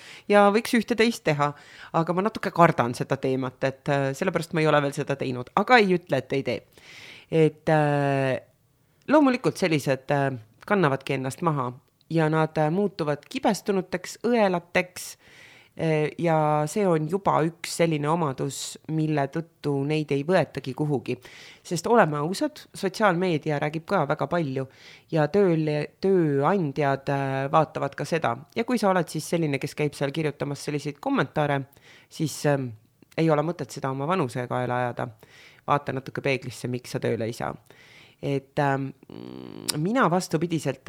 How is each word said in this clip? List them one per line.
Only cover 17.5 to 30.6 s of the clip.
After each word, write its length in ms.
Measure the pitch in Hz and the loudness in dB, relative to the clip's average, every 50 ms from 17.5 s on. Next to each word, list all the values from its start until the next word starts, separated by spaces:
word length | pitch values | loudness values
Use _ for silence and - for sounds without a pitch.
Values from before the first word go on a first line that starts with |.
| 165 - - - - - | -4 -6 -12 -8 -2 0
selline 300 | 170 165 156 147 147 147 | 0 2 2 0 0 0
omadus, 640 | 165 175 165 139 127 - 143 139 131 - - - - - - - | 0 0 0 -2 -2 -4 -6 -6 -6 -8 -10 -12 -12 -14 -8 -4
mille 300 | 160 160 156 156 151 147 139 139 | -2 -2 0 0 0 0 0 -2
tõttu 460 | - 165 160 165 _ - - 147 143 139 139 147 | -2 -6 -6 -8 _ -8 -4 -2 -2 -2 0 0
neid 220 | 156 156 151 - | -2 -2 0 0
ei 80 | 143 139 143 160 | -2 -2 0 2
võetagi 460 | 190 175 143 - - 143 - 131 123 | 2 2 2 2 -4 -10 -8 -8 -4
kuhugi. 380 | - 151 147 147 120 - - 123 - - - - - - - - - - | -4 -2 0 -2 -2 -2 -4 -8 -8 -8 -20 -20 -20 -20 -20 -20 -16 -8
Sest 220 | - 180 160 - 196 | -6 -6 -4 0 4
oleme 300 | 233 233 190 156 151 147 | 6 6 6 4 2 -2
ausad, 400 | 147 165 190 - 302 294 - - - _ - | -2 -2 -2 -2 -4 -4 -6 -10 -20 _ -12
sotsiaalmeedia 800 | - - 190 185 - 220 202 170 170 185 185 165 143 - 156 147 143 | -6 -6 -4 -2 2 2 2 4 2 2 0 0 0 0 -2 -2 -2
räägib 240 | 151 151 151 160 160 - | -2 -2 -4 -6 -4 -2
ka 140 | 202 185 143 143 | 0 0 2 0
väga 160 | 151 - - 139 | 0 -2 -2 -2
palju 380 | 170 175 165 135 131 135 131 - - - - - - - _ - - | 0 -2 -2 -2 -2 -4 -6 -6 -10 -20 -20 -20 -20 -20 _ -2 0
ja 100 | 156 147 147 | 0 2 2
tööl-, 560 | - 202 202 180 165 160 156 151 151 147 147 - _ - - | 4 4 4 4 4 2 0 0 -2 -4 -4 -6 _ -4 0
tööandjad, 1040 | 190 196 185 165 151 139 139 143 156 202 202 165 139 131 156 147 139 139 135 - - | 2 4 4 4 4 2 2 2 2 2 2 0 -2 -2 0 0 0 0 -2 -2 -2
äh, 280 | 143 139 139 135 135 135 139 139 | -2 -2 -2 -2 -2 -4 -2 2
vaatavad 440 | 160 160 151 143 - 139 139 139 - | 2 2 2 2 -2 -6 -6 -6 -6
ka 80 | - 147 | -6 -6
seda. 300 | - 175 160 - 120 120 127 147 _ - | -4 -2 0 0 0 -2 -2 -8 _ -6
Ja 100 | - 233 - | -4 -2 0
kui 80 | 247 | 0
sa 140 | 220 214 196 | 2 2 2
oled 180 | 185 185 160 - | 2 2 0 -2
siis 220 | - 156 - - | -4 -8 -4 -2
selline, 240 | 185 165 165 147 139 131 | -2 0 0 0 -2 -2
kes 100 | - 147 - - | -4 -6 -4 -2
käib 180 | 151 147 - | -2 -2 -2
seal 160 | - 143 139 | -2 -4 -4
kirjutamas 540 | 139 165 151 147 139 - 135 143 143 - | -2 -2 -4 -4 -4 -4 -6 -6 -6 -8